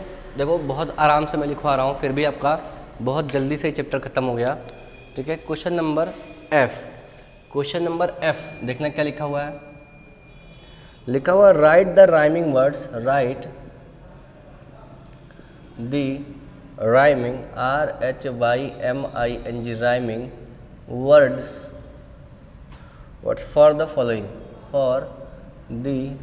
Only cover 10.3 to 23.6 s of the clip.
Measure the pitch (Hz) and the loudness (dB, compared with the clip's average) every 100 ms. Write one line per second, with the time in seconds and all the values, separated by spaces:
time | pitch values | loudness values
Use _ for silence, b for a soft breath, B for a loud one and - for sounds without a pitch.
10.3 | - - B B B B B - 131 135 | -20 -20 B B B B B -4 -2 2
11.3 | 190 202 165 151 170 190 175 190 160 151 | 6 8 8 8 8 6 8 8 8 4
12.3 | 165 165 131 135 - - 117 120 139 127 | 4 2 4 2 0 -10 -6 0 2 0
13.3 | 139 - - - - - - - - - | -2 -10 -16 -20 -20 -20 -20 -20 -20 -20
14.3 | - - - - - - - - - - | -20 -20 -20 -20 -20 -20 -20 -20 -20 -20
15.3 | B B B B - 117 143 135 139 - | B B B B -12 -6 -2 -2 -4 -10
16.3 | - - - - - 110 123 143 135 120 | -16 -20 -20 -20 -4 2 6 6 4 0
17.3 | 127 113 - 127 143 151 - 127 131 139 | -6 -10 -6 -2 -2 -2 -4 -6 -4 -8
18.3 | 120 120 123 135 - 123 135 139 - 117 | -2 0 0 -2 -6 -4 -4 -6 -4 -4
19.3 | 120 - 120 117 113 120 123 120 110 127 | -4 -8 -8 -6 -2 0 0 -2 -6 -8
20.3 | - - - - - - 123 131 147 131 | -14 -20 -20 -20 -20 -12 -4 6 8 8
21.3 | 131 123 - - - - - - - - | 2 -8 -14 -16 -18 -18 -20 -20 -20 -20
22.3 | - - - - B B B B - - | -20 -20 -20 -20 B B B B -10 -6
23.3 | - - 147 | -6 -2 6